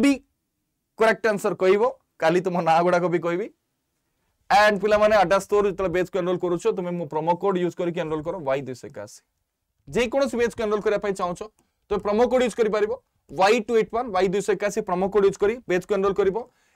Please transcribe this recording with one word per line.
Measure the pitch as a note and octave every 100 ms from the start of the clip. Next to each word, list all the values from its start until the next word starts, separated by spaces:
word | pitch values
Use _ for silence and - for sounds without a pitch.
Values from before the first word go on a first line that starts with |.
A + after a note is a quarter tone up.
ବି | C#4 C4+ - _ _ _ _ _ _ -
କରେକ୍ଟ | A3 A3 A3+
ଆନ୍ସର | G3+ G#3 F3
କହିବ, | F#3 G3+ A#3+ - _ _
କାଲି | D#3+ F3 F#3
ତୁମ | F3 E3
ନାଁ | D#3+ F3
ଗୁଡ଼ାକ | F3 F3
ବି | E3+ D#3+
କହିବି। | F3 A#3 - _ _ _ _ _ _ _ _ _
And | F#3+ G#3+ G3+
ପିଲାମାନେ, | G#3 G#3 G#3+ G#3+
Ada | F3 G3
ଷ୍ଟୋର | F#3 G#3 G3+
ଯେତେବେଳେ | F#3 F#3+ F3
ବେଚ୍ | F3+
କୁ | F#3+
ଏନରୋଲ | F3 F3+
କରୁଛ, | F3 F3 A3+ F#3+
ତୁମେ | F3+ F3
ମୋ | E3
ପ୍ରୋମୋ | D#3 D#3+ E3+
କୋଡ୍ | G3+ F#3
ୟୁଜ୍ | F3 E3+
କରିକି | F3 E3+
ଏନରୋଲ | D#3+ D#3 D#3
କର, | F#3 C3+
ୱାଇ | C#3 C3
ଦୁଇଶହ | B2 G#2
ଏକାଅଶୀ। | A2 G#2 - _ _ _ _ _ _ -
ଯେକୌଣସି | D#3+ A#3+ C#4 C4+ A#3
ବେଚ୍ | A#3+ -
କୁ | A3
ଏନରୋଲ | G#3+ G#3+
କରିବା | G3+
ପାଇଁ | G#3 G3
ଚାହୁଁଛ, | F3+ F3 G#3+ _ _ _ _
ତୁମେ | G3+ G#3
ପ୍ରୋମୋ | G#3 B3
କୋଡ୍ | B3 B3
ୟୁଜ୍ | -
କରିପାରିବ, | A3 G#3 G#3 B3+ _ _ _
ୱାଇ | C#3+ F#3+ A#3+ -
ଟୁ | A#3
ଏଇଟ୍ | G#3 A3+
ୱାନ୍, | B3+ F3+
ୱାଇ | F#3+
ଦୁଇଶହ | G3 F#3+ F#3+
ଏକାଅଶୀ | G#3 G#3 G#3+
ପ୍ରୋମୋ | F3+ F#3+
କୋଡ୍ | G#3 G3
ୟୁଜ୍ | F#3+
କରି | G#3 A#3+ -
ବେଚ୍ | F3+ -
କୁ | G3+
ଏନରୋଲ | G3 G3
କରିବ। | G3 G3 B3 _ _